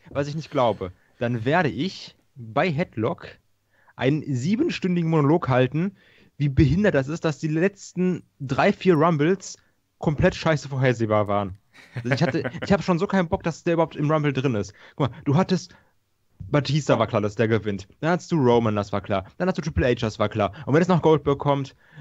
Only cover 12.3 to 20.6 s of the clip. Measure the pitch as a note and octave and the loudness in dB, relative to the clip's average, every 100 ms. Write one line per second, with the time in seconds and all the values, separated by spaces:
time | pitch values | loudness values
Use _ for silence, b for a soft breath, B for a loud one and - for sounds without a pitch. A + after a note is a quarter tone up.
12.3 | E3 - D#3+ - G3 F3 E3+ G3 G3 E3+ | 0 -4 -6 -2 0 0 0 0 0 0
13.3 | F#3+ F3 - F3 E3 D#3+ - D3 D#3 D3 | -2 -4 -4 -2 0 0 -2 0 0 0
14.3 | C3+ C3+ G#2+ G2 B B - C3+ - - | 0 0 -2 -4 B B -4 -4 -2 0
15.3 | C#3+ F#3 F3+ - b b _ _ _ _ | 2 2 -2 -4 b b _ _ _ _
16.3 | - F#2+ D3 C3 D3+ C#3 A#2+ A2 A2 G#2 | -20 -2 -2 0 0 2 2 2 0 -2
17.3 | G#2 A2+ A2+ G#2 G2 - _ D3+ F3+ - | 0 0 0 -2 -6 -10 _ -2 -2 -2
18.3 | E3+ B2 A#2+ A2+ G#2 G2+ G2+ - G2 F#2+ | 2 4 4 2 0 -2 -6 -2 -4 -4
19.3 | - F3+ F3+ D#3+ E3 C3 B2 A2+ - G#2 | -4 -4 -4 -4 0 0 0 -2 -2 -2
20.3 | G#2+ G2+ B | 0 -2 B